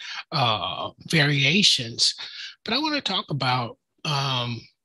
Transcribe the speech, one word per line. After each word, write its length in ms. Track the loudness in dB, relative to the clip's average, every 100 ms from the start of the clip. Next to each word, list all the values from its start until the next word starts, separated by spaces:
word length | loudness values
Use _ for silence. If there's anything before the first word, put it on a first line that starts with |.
| -14 -12 -6
uh, 600 | 0 2 2 -2 -6 -8 -10 0
variations. 1080 | 2 4 4 4 4 4 4 0 0 0 0 -8 -12 -14 -12
But 120 | -4
I 40 | -2
wanna 220 | 0 -2
talk 300 | -2 -4 -4
about, 480 | -2 0 0 -2 -8 _ _
um, 560 | -4 -2 0 -2 -2 -6 -10 _